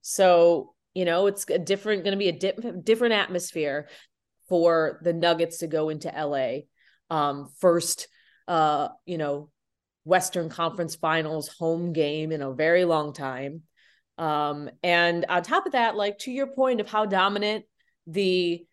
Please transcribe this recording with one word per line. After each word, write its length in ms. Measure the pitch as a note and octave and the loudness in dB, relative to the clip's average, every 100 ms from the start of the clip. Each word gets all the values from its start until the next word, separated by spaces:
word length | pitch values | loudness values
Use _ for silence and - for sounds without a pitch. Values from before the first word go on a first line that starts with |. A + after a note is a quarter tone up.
So, 720 | - - F#3 F3 E3+ E3+ - _ _ | -8 4 6 8 8 4 -2 _ _
you 120 | F#3 F3 | -4 0
know, 220 | E3+ G3+ | 2 2
it's 220 | G3 - | 0 -4
a 100 | - | -4
different, 440 | D#3+ G3 G3+ G#3 | 0 -2 -2 -2
gonna 140 | F3 G3 | 0 0
be 120 | G3 | 0
a 80 | E3 | 0
di-, 320 | F#3+ - A#3 F3+ | -4 -4 -8 -8
different 300 | - A3+ A#3+ | 0 2 4
atmosphere 760 | G#3+ F#3+ F3+ F3 E3 D3 C#3 D3 - _ _ _ _ _ | 2 0 -4 -6 -4 -2 -4 -8 -20 _ _ _ _ _
for 500 | F3+ E3+ E3 D#3 - | 4 4 4 2 -2
the 100 | E3+ | -2
Nuggets 440 | E3+ E3+ E3 E3 - | 0 2 2 0 -4
to 100 | E3 | -4
go 220 | D#3 D#3 | -2 -2
into 260 | D#3 D#3+ - | -4 -8 -6
L 200 | D3+ C#3+ | -4 -2
A, 300 | B2+ C3+ - _ _ _ _ | -2 -4 -10 _ _ _ _
um, 400 | D#3+ D3 C#3+ C#3 - | -2 0 -2 -12 0
first, 480 | F#3 E3+ E3 - - _ _ _ - | 2 4 0 -6 -10 _ _ _ -4
uh, 420 | E3+ D#3 D3+ D3 - - | 2 2 2 -2 -8 -10
you 120 | E3+ | -6
know, 320 | D3+ C#3+ D3 _ _ _ _ _ D#3 | -4 -4 -8 _ _ _ _ _ 0
Western 440 | F3+ F3 F#3 D#3+ | 0 2 -6 -6
Conference 460 | - E3 G3 E3 - | -4 -4 -2 -8 -4
Finals 540 | D#3+ D#3+ D#3 D#3 D3+ | -2 0 -2 -6 -8
home 420 | - E3 E3 F3 | -4 -2 -2 -2
game 400 | D#3+ D3 D#3 D#3 | 0 0 0 -4
in 100 | D#3 | -4
a 120 | C#3 | -6
very 320 | C3 D#3 F3 F3+ | 0 2 4 4
long 280 | D#3+ D3 | 2 -2
time. 500 | C#3+ C#3 B2+ C#3 D#3+ _ _ _ _ _ - | -6 -8 -6 -10 -12 _ _ _ _ _ -6
Um, 520 | D#3+ D3+ D3 D3 D3 - | -2 -2 -2 -4 -10 -4
and 440 | F3+ F3 E3+ F3 E3+ | 2 4 4 0 0
on 160 | F3+ | -2
top 220 | F3 E4 F#4+ | 2 -2 0
of 80 | |
that, 220 | C4 A#3 G#3 | 0 0 0
like, 240 | G3+ G#3 | -4 -4
to 120 | - | -8
your 160 | B3+ C4+ | -6 -6
point 320 | C4+ C4 B3 | 0 0 0
of 80 | A#3+ | -2
how 180 | G#3+ G#3+ | -2 0
dominant 600 | F#3+ F#3+ G3+ G#3 G#3+ - _ _ _ - | 2 2 2 -2 -2 -8 _ _ _ -10
the 600 | E3 F#3+ F#3 F3 E3+ - | -2 0 2 0 -4 -10